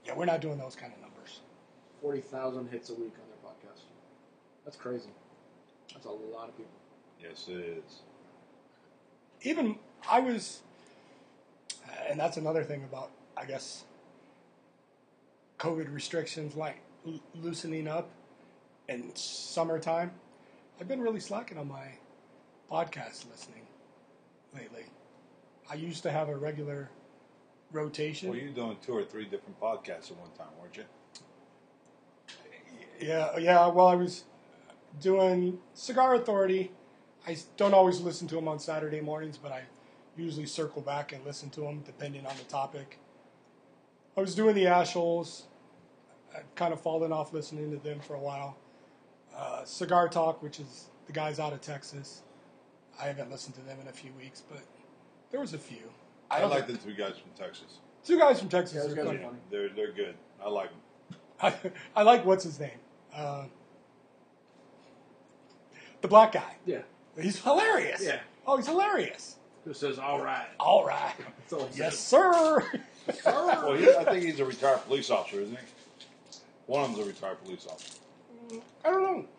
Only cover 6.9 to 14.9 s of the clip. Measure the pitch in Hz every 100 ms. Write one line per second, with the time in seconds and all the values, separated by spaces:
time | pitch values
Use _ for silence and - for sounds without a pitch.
6.9 | - _ _ 85 80 95 90 85 82 76
7.9 | - - - - - - - _ _ _
8.9 | _ _ _ _ - 262 320 226 - -
9.9 | - - 240 262 226 - - - - -
10.9 | - - - - _ _ _ - - -
11.9 | - - 147 165 165 156 160 147 143 135
12.9 | 131 131 - - - 123 135 - - -
13.9 | - - - - _ _ _ _ _ _